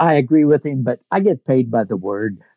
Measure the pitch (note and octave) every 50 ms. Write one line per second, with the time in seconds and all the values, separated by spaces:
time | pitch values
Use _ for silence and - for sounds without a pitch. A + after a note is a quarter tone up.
0 | E3 E3+ D#3 C#3+ B2+ A#2+ D#3 D#3 D3+ D3 D3+ D3 - D3+ C#3 C3+ A#2+ A#2+ A#2+ -
1 | _ - - G3 G3 G#3 E3+ C3 _ - C3+ C3 B2 A#2 A#2 A#2 G#2+ F#2+ G#2+ F#2+
2 | F2+ G2 G2+ G2+ G#2+ A2 G2 E2+ _ _ _